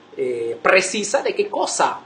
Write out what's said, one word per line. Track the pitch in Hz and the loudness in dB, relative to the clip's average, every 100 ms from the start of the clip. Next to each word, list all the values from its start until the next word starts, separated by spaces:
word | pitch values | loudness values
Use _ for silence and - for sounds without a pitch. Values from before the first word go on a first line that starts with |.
| - - | -14 -6
eh, | 127 120 117 117 | -4 -2 -4 0
precisa | - 185 185 220 202 277 | 4 4 4 -2 -2 -2
de | 240 | 0
qué | 196 202 | -2 -2
cosa | - 302 - - - | -2 -2 0 0 -2